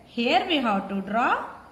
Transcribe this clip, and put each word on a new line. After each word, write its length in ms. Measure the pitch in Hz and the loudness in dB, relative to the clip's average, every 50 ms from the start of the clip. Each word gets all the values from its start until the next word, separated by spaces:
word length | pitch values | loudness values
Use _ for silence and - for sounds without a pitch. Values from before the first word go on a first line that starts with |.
| - | -20
Here 400 | - - 240 233 254 320 381 381 | -10 -4 -2 0 2 2 2 2
we 100 | 381 320 | 2 0
have 300 | 277 240 226 202 196 196 196 | 0 2 2 0 0 -2 -2
to 120 | 196 196 | -4 -4
draw 440 | 180 208 208 233 262 302 453 539 - - - - - - | -4 -2 0 0 2 2 0 0 -2 -8 -14 -18 -20 -20